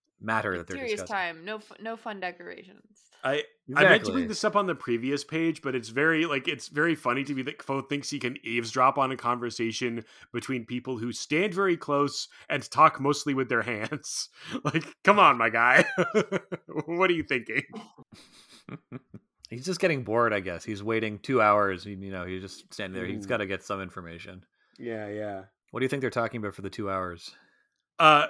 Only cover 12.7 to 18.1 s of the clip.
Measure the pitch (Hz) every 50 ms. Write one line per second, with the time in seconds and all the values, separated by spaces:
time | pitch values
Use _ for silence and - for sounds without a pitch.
12.7 | - 147 156 156 - 135 135 143 143 - - 151 135 131 131 117 127 117 104 120
13.7 | 117 104 110 - 156 - - - - - - - _ - - - - - - 147
14.7 | 147 165 - - - _ - 190 208 208 185 151 131 120 113 113 107 117 120 123
15.7 | 131 160 - - - - 170 698 640 214 - - 196 185 - - 185 - _ 165
16.7 | - 160 147 156 170 175 190 180 175 160 - - 139 123 110 - 110 135 - -
17.7 | - 220 - - _ - - _